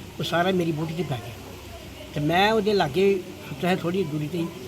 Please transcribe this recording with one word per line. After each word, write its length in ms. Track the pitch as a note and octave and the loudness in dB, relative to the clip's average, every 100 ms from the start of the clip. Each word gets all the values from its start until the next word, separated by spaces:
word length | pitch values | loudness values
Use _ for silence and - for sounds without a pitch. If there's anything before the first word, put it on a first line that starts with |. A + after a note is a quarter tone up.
| - - | -12 -6
ਉਹ 40 | |
ਸਾਰਾ 280 | E3+ E3+ F3+ | -2 2 2
ਮੇਰੀ 200 | F3+ E3+ | 2 2
ਵਹੁਟੀ 220 | D3+ D#3+ | 0 -2
'ਤੇ 100 | E3 | -4
ਪੈ 120 | D3 B2 | -4 -4
ਗਿਆ। 180 | G#2 - - - - - - - - | -6 -12 -14 -14 -14 -14 -14 -14 -10
ਤੇ 60 | D3 | -2
ਮੈਂ 320 | D3 F3 G#3 | 2 4 4
ਉਹਦੇ 220 | A3 G3+ | 4 4
ਲਾਗੇ 460 | G3+ D#3 D3+ G3 G3 - - - | 4 4 4 4 4 0 -12 -10
ਸੁੱਤਾ 260 | D3 F3 F3+ | -2 0 2
ਸੀ 60 | |
ਥੋੜ੍ਹੀ 220 | E3 F#3 | 0 0
ਦੂਰੀ 220 | D#3+ D3+ D3 | 0 -2 -2
'ਤੇ 120 | E3+ | -2
ਹੀ 100 | E3 - | -4 -6